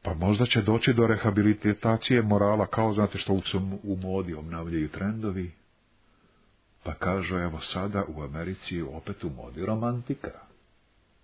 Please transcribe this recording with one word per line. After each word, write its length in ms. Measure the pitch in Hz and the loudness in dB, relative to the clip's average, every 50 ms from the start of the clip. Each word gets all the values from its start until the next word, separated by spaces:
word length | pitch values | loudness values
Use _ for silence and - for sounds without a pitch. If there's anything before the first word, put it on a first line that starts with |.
Pa 120 | _ 95 85 | _ -4 -2
možda 320 | 78 87 98 104 104 123 | 0 2 2 4 4 2
će 160 | - - 117 | 2 2 2
doći 300 | 101 104 107 113 - 131 | 4 4 2 4 4 4
do 140 | 127 113 117 | 4 6 6
rehabilitacije 1160 | 113 113 101 - 113 101 104 101 107 104 - - 107 104 - - 113 113 110 - - 131 120 | 4 4 2 2 2 4 6 6 4 4 4 2 0 0 2 2 2 2 2 2 2 4 4
morala, 440 | 110 107 104 101 101 101 107 110 101 | 4 4 4 4 6 4 4 2 0
kao, 260 | - - - 113 110 | 0 2 0 2 2
znate, 260 | 104 104 107 95 - 98 | 4 2 2 2 0 -4
što 140 | - - | 0 0
u, 80 | 98 95 90 - - 95 95 95 95 98 | 0 0 0 0 -2 -2 -2 -2 -6 -6
u 140 | - 101 98 | -4 -4 -4
modi 380 | 92 92 95 95 98 92 87 82 | -2 -2 -2 -2 -2 -2 -4 -6
obnavljaju 540 | 76 78 80 85 82 82 82 82 80 76 73 | -8 -8 -8 -8 -8 -6 -2 -2 -2 -2 -2
trendovi, 640 | - - 95 101 110 113 107 104 92 95 90 85 80 _ _ _ _ _ _ _ _ _ _ _ _ _ _ _ _ _ _ _ _ _ _ _ _ _ | -4 -4 -4 -4 -2 -2 -4 -4 -2 -4 -6 -6 -10 _ _ _ _ _ _ _ _ _ _ _ _ _ _ _ _ _ _ _ _ _ _ _ _ _
pa 120 | _ 87 82 | _ -10 -8
kažu, 440 | - - 90 92 98 90 82 92 90 | -4 -2 -2 0 0 -2 -2 -2 -2
evo 220 | 87 85 80 76 | -2 -2 -4 -6
sada 440 | - - - 92 95 104 101 101 87 - | -8 -6 -4 -4 -4 -2 -2 -2 -4 -4
u 140 | 78 78 | -6 -8
Americi 540 | 76 69 71 80 85 90 95 - - - 92 | -8 -8 -8 -6 -6 -6 -8 -8 -8 -6 -4
je 80 | 85 82 | -4 -4
opet 400 | 67 69 80 - - 98 - - | -6 -8 -10 -10 -10 -10 -6 -8
u 60 | 85 | -8
modi 360 | 69 64 - 69 - - 90 | -8 -8 -12 -12 -8 -6 -4
romantika. 640 | 92 110 110 113 120 123 120 120 - 139 - - - - - - - _ _ _ _ _ _ _ _ _ _ _ _ _ _ | -2 -2 0 0 -2 -2 -4 -4 -6 -6 -6 -6 -12 -12 -14 -20 -20 _ _ _ _ _ _ _ _ _ _ _ _ _ _